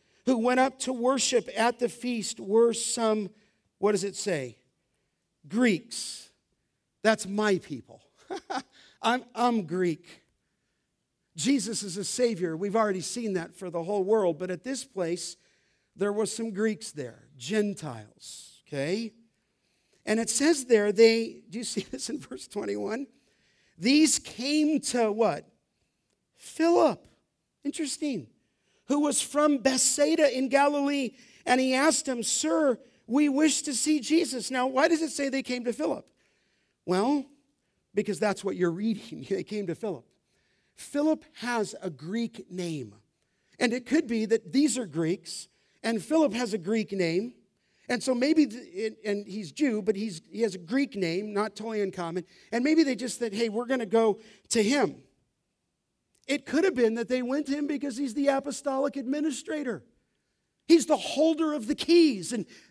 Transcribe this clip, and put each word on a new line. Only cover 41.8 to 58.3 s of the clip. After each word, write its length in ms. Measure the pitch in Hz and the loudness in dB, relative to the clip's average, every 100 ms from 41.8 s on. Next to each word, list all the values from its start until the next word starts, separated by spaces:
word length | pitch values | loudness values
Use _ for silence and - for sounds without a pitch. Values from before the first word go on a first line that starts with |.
a 80 | 185 | -10
Greek 600 | 139 156 226 233 226 - | -10 -6 -4 -4 -8 -12
name. 460 | 180 170 156 110 101 _ _ _ _ _ _ | -8 -6 -6 -10 -16 _ _ _ _ _ _
And 140 | 247 | 0
it 120 | 247 240 | 0 0
could 220 | 311 302 | 0 0
be 180 | 226 214 | -2 0
that 280 | 220 175 | 0 2
these 240 | 202 294 226 | 2 2 0
are 80 | 208 | -4
Greeks, 640 | 147 165 160 - - - _ _ _ | -2 -2 -2 -6 -16 -16 _ _ _
and 180 | 220 226 | -4 -4
Philip 320 | 160 320 294 | 0 2 4
has 200 | 226 240 | 2 -4
a 40 | 202 | -4
Greek 340 | 165 226 202 | -2 -2 -2
name. 400 | 196 170 170 233 - _ _ _ _ - | -2 0 0 -2 -10 _ _ _ _ -6
And 140 | 247 | -4
so 100 | - | 0
maybe, 320 | 247 269 320 269 | 0 2 4 2
th-, 480 | 226 196 175 220 214 | -2 -14 -8 -8 -6
and, 140 | 208 202 | -6 -6
and 80 | 202 | -6
he's 240 | 202 175 | -10 -10
Jew, 300 | - 285 214 | -2 0 0
but 140 | 196 196 | 0 -2
he's, 260 | 220 160 - | -4 -8 -12
he 120 | 202 | -4
has 140 | 226 180 | -4 -4
a 40 | |
Greek 360 | 165 254 277 202 | -4 -2 -2 -2
name, 380 | 175 175 214 | -2 -2 -4
not 220 | 202 214 214 | -4 -4 -6
totally 260 | 220 220 | -6 -4
uncommon. 440 | 196 185 170 170 165 _ - | -4 -4 -6 -6 -8 _ -6
And 120 | 233 | -2
maybe 200 | 262 320 | 2 4
they 120 | 277 226 | 4 0
just 220 | 240 - | -6 -6
said, 160 | 233 | -6
"Hey, 160 | 202 233 | -2 -2
we're 160 | 208 240 | -2 -2
gonna 200 | 262 220 | -2 2
go 340 | 226 226 196 - - _ | 4 4 0 -6 -20 _
to 120 | 233 | 0
him." 400 | 208 285 190 - _ _ _ _ _ _ _ _ _ _ _ _ - | 2 4 2 -2 _ _ _ _ _ _ _ _ _ _ _ _ -4
It 180 | 285 - | -4 -2
could 200 | 277 392 | 2 2
have 100 | 254 | 4
been 200 | 226 226 | 2 2
that 120 | 233 | -2
they 140 | 254 | -2
went 260 | 247 277 285 | 0 -4 -2
to 60 | |
him 120 | 285 294 | -4 -2
because 300 | 285 285 233 | -4 -4 -4
he's 180 | 277 | -6
the 140 | 220 | 0
apostolic 720 | 277 | 2